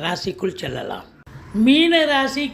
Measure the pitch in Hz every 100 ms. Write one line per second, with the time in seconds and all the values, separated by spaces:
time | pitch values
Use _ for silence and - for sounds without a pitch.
0 | 165 180 190 180 185 180 143 127 101 95
1 | - _ - - - 208 233 294 339 330
2 | 302 277 269 269 294